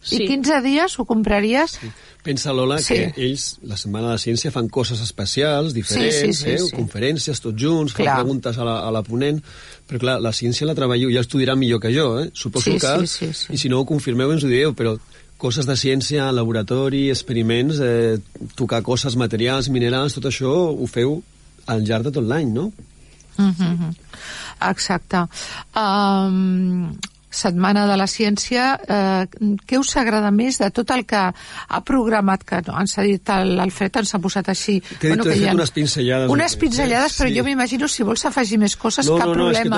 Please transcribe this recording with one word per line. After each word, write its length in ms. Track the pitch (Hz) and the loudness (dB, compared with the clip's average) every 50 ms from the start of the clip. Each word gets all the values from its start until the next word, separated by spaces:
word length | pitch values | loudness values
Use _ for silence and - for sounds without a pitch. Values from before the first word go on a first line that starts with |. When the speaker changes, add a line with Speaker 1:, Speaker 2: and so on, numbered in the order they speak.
Speaker 1:
Sí. 220 | - - - 233 208 | -8 -4 -2 -2 0
Speaker 2:
I 40 | 190 | 0
quinze 320 | 277 277 254 285 311 269 240 | 0 0 2 2 2 2 2
dies 320 | 269 277 302 349 381 - - | 2 2 2 2 0 0 -4
ho 60 | 220 | -2
compraries? 680 | - 233 220 214 - 208 202 202 220 240 269 320 320 - | 0 2 2 2 2 2 2 2 2 2 2 2 0 -2
Speaker 3:
Sí. 180 | - - 110 - - - - - - _ | -8 -12 -14 -14 -16 -20 -20 -20 -12 _
Pensa, 300 | 156 139 127 - 143 135 | -4 -4 -4 -2 -2 0
Lola, 240 | 131 127 131 143 160 | 2 2 2 0 0
Speaker 2:
Sí. 160 | 151 - 240 | 0 0 0
Speaker 3:
que 180 | - 175 175 147 139 127 | 0 0 -2 -2 -2 -2
ells, 320 | 127 139 - - - - - - | -2 -2 -4 -6 -8 -10 -10 -10
la 120 | 113 104 | -10 -8
Setmana 300 | 95 - 107 101 110 117 | -8 -6 -4 -4 -2 -2
de 60 | 117 117 | -2 -2
la 60 | 110 | -2
Ciència, 320 | - 120 117 113 - - - | -2 -2 -2 -2 -2 -2 -2
fan 160 | 127 113 107 | -2 -2 -2
coses 320 | - 135 117 104 123 107 | -2 -2 -2 -2 -2 -4
especials, 720 | 117 - - - 101 - - 131 143 151 147 143 156 160 123 | -6 -6 -6 -6 -6 -4 -2 0 0 2 2 0 0 -2 -2
Speaker 2:
Sí, 100 | 117 92 | -4 -4
sí, 0 | |
Speaker 3:
diferents, 560 | - - - - 226 - - 143 - - - | -2 -2 0 0 2 2 2 2 0 0 0
Speaker 2:
sí, 120 | - - | -2 -2
Speaker 3:
eh? 80 | 127 160 | -2 0
Speaker 2:
sí. 120 | 180 - - | -2 -2 -2
Speaker 3:
Conferències, 640 | - 113 - - 101 117 139 160 147 - 156 135 - | -4 -4 -4 -4 -2 -2 -2 0 -2 -2 -4 -4 -4
tots 200 | - 117 107 107 | -6 -6 -4 -2
junts, 320 | 131 151 165 160 151 143 - | 0 0 2 2 0 -2 -2
fan 120 | - - | 0 0
Speaker 2:
Clar. 80 | 143 135 127 120 | 2 2 2 2
Speaker 3:
preguntes 340 | - 135 123 - 123 113 | 0 -2 -2 -2 -4 -4
a 80 | 117 120 | -2 -2
la, 140 | 117 113 107 85 | -2 -2 -2 -2
a 40 | 110 110 | -2 -2
la 100 | 110 101 | -2 -2
ponent, 400 | 104 113 123 139 147 151 151 - - - - - - - - - - | -2 -2 0 0 0 0 -2 -4 -10 -16 -20 -20 -20 -20 -20 -12 -8
però 100 | 143 117 | -6 -2
clar, 220 | 123 127 131 107 113 | 0 0 0 0 0
la 80 | 113 107 | -2 -2
ciència 320 | - 120 117 120 - 151 | 0 -2 -2 0 0 0
la 100 | 156 156 | -2 0
treballo, 340 | 151 135 123 123 123 131 131 | 0 0 2 2 2 2 2
ja 100 | 117 127 | 2 2
estudiarà 360 | 127 - - 135 131 127 131 | 0 0 0 0 2 2 2
millor 240 | 135 131 117 120 110 | 2 4 2 2 2
que 120 | 104 113 123 | 2 2 2
jo, 280 | 156 156 123 113 127 | 2 2 2 0 0
eh? 100 | 165 - - | -2 -4 -6
Suposo 380 | - - 107 - 131 - 208 | -8 -8 -4 -4 0 0 2
Speaker 2:
Sí, 80 | 190 185 | 2 2
Speaker 3:
que, 280 | - 131 143 175 180 | 2 2 2 2 0
Speaker 2:
sí, 200 | 160 - - - | 0 -2 -4 -6
sí, 60 | 160 156 | -6 -6
sí. 180 | - - - 147 | -6 -6 -6 -4
Speaker 3:
i 60 | 143 | -2
si 100 | 147 127 | 0 0
no 120 | 127 131 | 2 2
ho 40 | 135 | 2
confirmeu 460 | - 156 147 - 139 117 123 131 143 160 | 2 0 0 0 0 0 0 2 2 2
ens 120 | 156 143 | 2 2
ho 40 | 131 | 2
dieu, 240 | 120 127 147 156 123 | 2 4 2 2 0
però 220 | - 117 113 107 107 - - - - - - - | 0 -2 -2 -2 -4 -8 -14 -20 -20 -20 -20 -12
coses 300 | - - 127 107 151 131 | -6 -4 -2 -2 -2 0
de 80 | 131 131 | 0 0
ciència, 540 | 120 - 135 135 135 127 - 147 147 135 135 127 | 0 2 2 2 0 0 0 0 0 0 2 0
laboratori, 800 | 123 113 113 117 110 101 92 120 131 135 135 135 139 139 139 | 0 0 0 0 -2 -2 0 0 0 0 0 0 2 2 0
experiments, 680 | 127 - - - 123 117 110 113 117 120 131 151 160 143 135 | 0 -2 -4 -2 -2 0 2 2 2 2 2 0 0 0 2
eh, 360 | 120 117 117 117 113 110 104 - - - - - 110 - | 2 2 2 2 2 2 0 -4 -8 -14 -14 -14 -14 -6
tocar 260 | - 131 101 120 113 95 | -4 -2 0 0 -2 0
coses, 340 | 120 127 120 - 139 117 | 0 -2 -2 0 -2 0
materials, 520 | 127 120 104 113 107 117 123 131 135 120 139 | 0 0 0 0 0 0 0 0 0 -2 0
minerals, 460 | 131 123 120 120 123 131 143 147 - | 0 0 2 2 0 0 0 -2 -4
tot 100 | 135 - | -4 -4
això 240 | 139 120 - 131 131 147 175 180 160 143 | -4 -4 -2 0 0 2 2 2 0 0
ho 140 | - 127 | -2 -6
feu 340 | 117 - 120 120 135 151 170 - - - - - - - - - | -4 -2 0 0 0 0 -4 -6 -12 -20 -20 -20 -20 -20 -16 -6
al 160 | - 117 110 107 | -4 -2 0 0
llarg 200 | 104 113 110 117 | 2 0 0 0
de 60 | 147 131 | -2 -2
tot 120 | 151 117 | 0 0
l'any, 260 | 107 131 160 156 117 107 | 0 0 0 0 0 0
no? 200 | 123 175 220 - - - - - - - - - - - - - - | -2 -2 -4 -6 -10 -18 -20 -20 -20 -20 -20 -20 -20 -20 -10 0 2
Speaker 2:
Mhm. 560 | 202 190 180 165 185 170 175 170 175 160 170 - - - - - - - - - - - - - - 190 | 2 2 2 2 0 0 0 0 -2 -4 -6 -8 -12 -20 -20 -18 -16 -14 -14 -14 -14 -14 -8 -4 -2 -2
Exacte. 460 | 180 - - - 185 170 - - - 180 175 170 - - - - - - - - - | -2 -2 -2 -2 -2 -4 -2 -2 -2 0 0 -2 -4 -10 -14 -12 -14 -14 -16 -6 -4
Ehm, 1200 | 220 214 196 196 202 202 196 196 190 190 190 185 185 190 185 185 185 185 180 180 180 175 160 147 - - - - - _ - - | -2 0 2 2 2 2 4 4 2 2 2 2 2 2 2 2 2 2 0 0 0 -2 -4 -6 -8 -12 -14 -14 -20 _ -12 -8
Setmana 480 | - - 196 175 180 185 190 202 202 208 202 | -4 -2 0 0 2 2 4 4 4 4 2
de 60 | 196 190 | 2 2
la 60 | 196 | 0
Ciència, 680 | 190 - - 220 208 208 202 - - 247 247 254 262 269 - - | -2 0 0 0 0 0 0 -2 -2 0 0 2 2 0 -2 -2
eh, 380 | - 208 202 196 190 190 185 190 - - - 220 208 202 196 - | -2 0 2 2 2 2 0 0 -2 -4 -2 0 0 0 -2 -2
què 80 | - 254 262 | 0 0 0
us 80 | 277 - - 294 | 0 2 0 0
agrada 300 | 240 226 214 214 208 202 | 2 2 2 2 2 4
més 240 | 202 208 240 262 254 - | 4 4 2 2 0 0
de 80 | 220 196 | 0 0
tot 220 | - 240 226 - 254 | 0 -2 -2 0 0
el 60 | 254 208 | -2 0
que 140 | - 226 202 | 0 0 0
ha 600 | 190 185 185 - - - - - - - - 180 - | 0 0 -2 -6 -12 -16 -16 -16 -8 -6 -6 -6 -2
programat, 600 | - 269 262 220 226 220 214 196 196 190 - - | 0 0 2 2 2 2 2 4 2 2 0 -2
que 140 | - 190 175 170 | -4 -4 -4 -4
no, 140 | - - - | -4 -4 -2
ens 140 | 196 196 - | -2 -2 0
ha 60 | 202 190 | 0 2
dit 280 | 202 202 180 - - 202 | 2 2 0 0 0 0
el, 220 | 190 190 190 180 | 2 2 2 2
l'Alfred, 400 | 185 185 185 - - 202 190 - 247 | 2 0 -2 -2 -2 -4 -2 0 -2
ens 140 | 208 - - | -2 0 -2
ha 60 | 190 170 | -2 -2
posat 280 | 196 - 202 185 - 190 | -2 -2 -2 -2 -2 -4
així, 240 | - - - 202 185 | -2 0 0 0 0
Speaker 3:
T'he 140 | - - - | -2 -4 -6
dit, 160 | - 156 156 | -2 0 2
Speaker 2:
bueno, 160 | 160 - - | 2 2 2
Speaker 3:
t'he 80 | 165 151 | 2 2
Speaker 2:
que 20 | |
hi 60 | 202 | 4
Speaker 3:
fet 80 | - - | 4 4
Speaker 2:
ha 40 | 190 | 4
Speaker 3:
unes 160 | - 160 - - | 2 2 0 0
pinzellades 560 | 151 151 135 - 151 123 123 127 131 131 123 | 0 -2 0 0 0 0 2 2 2 2 2
Speaker 2:
unes 60 | 131 - | 2 2
Speaker 3:
només, 160 | 330 339 - | 2 0 0
eh? 40 | - | 0
Speaker 2:
pinzellades, 560 | 320 277 233 254 277 247 233 240 277 302 - - | 0 0 2 2 2 2 2 2 2 0 0 0
però 100 | 285 247 208 | 0 2 2
Speaker 3:
Sí. 20 | |
Speaker 2:
jo 80 | 240 247 | 0 0
m'imagino, 460 | 277 277 262 247 208 247 240 294 294 | 0 0 0 0 0 0 -2 -2 -2
si 160 | - - 220 | -2 -2 0
vols 160 | 202 233 - - | 0 0 0 -2
afegir 320 | 294 - 277 247 190 220 214 214 | -2 0 0 0 2 2 2 2
més 140 | 196 - | 2 0
coses, 320 | - - 220 - - 269 147 | 0 -2 -2 0 2 2 2
Speaker 3:
No, 60 | 160 170 | 4 4
Speaker 2:
cap 80 | - | 2
Speaker 3:
no, 80 | 170 - | 2 2
no, 140 | - 254 117 | 2 2 2
és 80 | - 226 | 2 2
que 60 | 233 | 2
Speaker 2:
problema, 120 | - 113 | 0 0